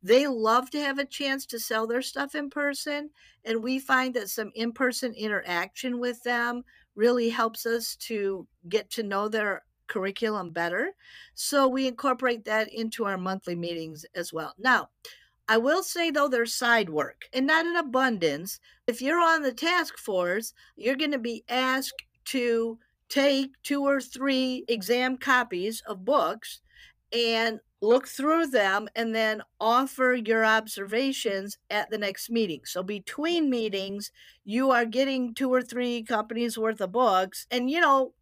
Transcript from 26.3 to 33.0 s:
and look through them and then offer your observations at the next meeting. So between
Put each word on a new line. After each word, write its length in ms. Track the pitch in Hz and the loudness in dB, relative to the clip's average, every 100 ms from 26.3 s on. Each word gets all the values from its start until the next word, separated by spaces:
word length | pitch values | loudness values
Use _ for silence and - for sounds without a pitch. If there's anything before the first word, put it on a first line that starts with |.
| 220 - - _ - - _ - | -2 -10 -16 _ -20 -20 _ -6
and 480 | 233 233 226 226 220 _ - | -2 0 2 0 -2 _ -2
look 260 | 208 254 - | 4 4 2
through 400 | - 285 320 320 | -4 0 2 2
them 420 | 254 196 196 214 226 | 2 2 0 -2 -4
and 200 | 226 220 | -2 0
then 260 | 220 214 - - | 0 -2 -8 -2
offer 540 | 220 240 269 - 254 247 | 2 4 2 0 2 2
your 280 | 220 226 220 | 2 4 4
observations 1120 | 220 220 - 196 220 269 269 220 196 202 - - | 4 0 -8 -4 0 0 0 -2 -2 -6 -12 -4
at 200 | 208 - | -4 -2
the 80 | 214 | -2
next 320 | 208 196 - | -4 -4 -2
meeting. 360 | 233 208 151 - | 0 0 -2 -8
So 180 | 175 | -8
between 640 | 185 208 | -6 -6